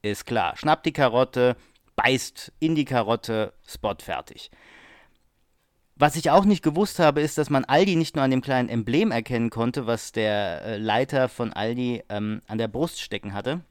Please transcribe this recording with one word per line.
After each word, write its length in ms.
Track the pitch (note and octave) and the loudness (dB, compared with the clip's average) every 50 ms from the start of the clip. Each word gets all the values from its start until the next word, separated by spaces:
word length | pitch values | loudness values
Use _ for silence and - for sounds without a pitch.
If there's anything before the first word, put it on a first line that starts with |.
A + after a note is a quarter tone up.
ist 220 | - G#2 G2+ - - | -4 -6 -6 -6 -6
klar.“ 320 | - A#2+ A2 F2 E2 - | -2 -2 0 0 0 -4
Schnappt 300 | - - D3+ D#3 - - | -2 2 0 0 2 0
die 60 | E3 | -4
Karotte, 640 | C#3+ - C#3 B2 A2+ B2 C3 B2+ - B2+ B2 B2 A#2+ - _ _ _ _ _ _ _ | 0 2 0 2 4 2 0 2 2 2 2 2 2 -2 _ _ _ _ _ _ _
beißt 560 | - G#2 B2 C3 B2 - - _ - - - _ - | 0 2 2 2 0 -2 -6 _ -16 -20 -20 _ -4
in 160 | D3+ D#3+ E3 | -2 0 2
die 100 | D3+ C#3+ | 0 0
Karotte, 680 | B2 C3 A#2+ G#2+ G#2 A#2 A2+ - - A2+ A2 G#2+ - _ - _ | 0 0 -2 0 0 -2 -2 -2 -4 -4 -4 -4 -4 _ -20 _
Spot 300 | - - - - G#2+ F#2+ - | -20 -16 -8 -6 -6 -6 -6
fertig. 500 | - - E2 C2+ - - - - - - _ _ _ - - - - - - _ _ _ _ _ _ _ _ _ _ _ _ _ _ _ _ _ _ _ _ | -8 -8 -8 -8 -8 -12 -20 -20 -20 -20 _ _ _ -20 -20 -20 -20 -20 -20 _ _ _ _ _ _ _ _ _ _ _ _ _ _ _ _ _ _ _ _
Was 180 | - D3 D3+ - | 2 2 2 2
ich 160 | E3 - D#3 | 0 2 6
auch 140 | D3 F#3 G3 | 6 6 6
nicht 180 | G#3 G3+ E3+ | 6 2 4
gewusst 380 | - D#3 D3 E3 G#3 G3 - - | 2 0 2 2 -2 0 2 4
habe, 200 | E3+ D3+ C#3+ D3 | 4 4 4 4
ist, 180 | D3+ D3+ - - | -2 0 0 -2
dass 120 | D3 - | 0 2
man 140 | D3 C3+ B2+ | 2 0 2
Aldi 320 | - C3+ D#3 F#3+ G3 F3+ | 4 4 4 4 6 4
nicht 180 | E3 D#3+ - - | 2 2 0 0
nur 100 | D#3 C3+ | 0 2
an 60 | C3 | 2
dem 100 | C3 B2+ | 2 0
kleinen 280 | - C3+ C3+ B2+ B2 - | 0 0 0 0 0 0
Emblem 420 | A#2 A#2 G#2+ A#2+ A#2+ D#3 A3 A3 | -2 -4 -2 0 0 0 2 2
erkennen 400 | B2+ A#2 G#2+ - B2+ A#2 A#2 A2+ | 0 -2 -4 -2 -2 -2 -2 -2
konnte, 380 | - A2+ A#2 B2 A#2+ D3 B2 A2 | -2 -2 -2 -2 -2 -4 -2 -2
was 240 | A#2 G#2 - - | -4 -4 -4 -6
der, 500 | - A#2 A2 G#2+ G#2 G#2 G2+ F#2 E2+ D2+ | -4 -2 0 0 0 0 -2 -4 -6 -6
äh, 160 | - G#2+ A2+ G#2 | -8 -8 -6 -4
Leiter 500 | A2 G#2+ G#2+ A#2 C3+ C3+ - C3+ B2+ A#2+ | -2 0 2 2 0 0 0 0 0 0
von 240 | - - B2 A2+ | -2 -6 -6 -6
Aldi, 520 | - - G#2 A2+ A#2+ B2 B2+ B2 A#2+ A2 - _ | -4 -4 -4 -4 -2 -2 -2 -4 -4 -6 -8 _
ähm, 320 | G#2 G#2 G#2 G#2+ A2 - _ | -6 -6 -4 -4 -6 -8 _
an 120 | - A2 A2 | -8 -6 -4
der 100 | A#2 A2 | -4 -4
Brust 320 | - A#2+ D#3+ E3+ - - | -2 -4 -4 -4 -4 -12
stecken 340 | - - G#2 G2+ - G#2 G2 | -10 -10 -10 -8 -8 -8 -8
hatte 280 | G2+ G#2 B2 D3+ F3 E3 _ | -6 -4 -4 -6 -6 -8 _